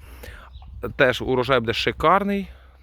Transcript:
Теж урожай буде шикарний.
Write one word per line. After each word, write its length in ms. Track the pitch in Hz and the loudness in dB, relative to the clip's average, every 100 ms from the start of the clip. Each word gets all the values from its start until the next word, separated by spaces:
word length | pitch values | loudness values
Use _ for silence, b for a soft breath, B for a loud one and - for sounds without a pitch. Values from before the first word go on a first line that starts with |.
| B B B B B B - - 110 - | B B B B B B -18 -14 -8 2
Теж 260 | 131 117 | 2 2
урожай 380 | 113 127 120 131 | 0 0 2 2
буде 140 | 113 | 2
шикарний. 760 | 107 - - 156 190 202 202 185 b b b | -2 -2 0 4 4 2 -4 -6 b b b